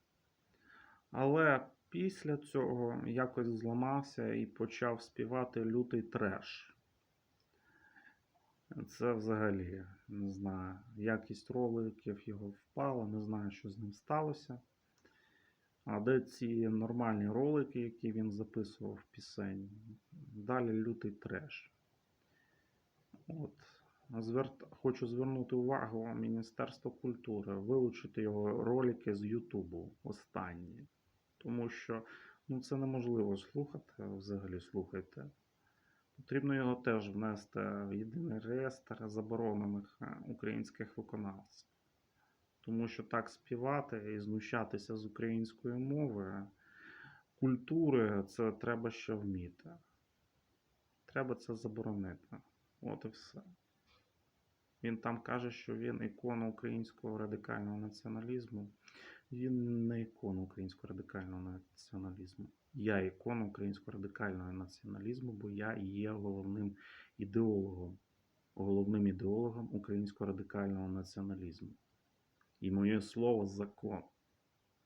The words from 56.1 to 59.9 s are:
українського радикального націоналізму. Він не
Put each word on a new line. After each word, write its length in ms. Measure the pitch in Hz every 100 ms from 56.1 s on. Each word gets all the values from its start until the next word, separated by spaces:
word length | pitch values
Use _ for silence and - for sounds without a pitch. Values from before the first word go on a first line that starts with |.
| - 123 117 113
українського 720 | 113 120 113 113 - 113 107
радикального 600 | 107 104 107 113 104 104
націоналізму. 920 | 107 101 113 113 113 127 113 104 104 - - - - - -
Він 540 | 123 127 123 120 117
не 140 | 117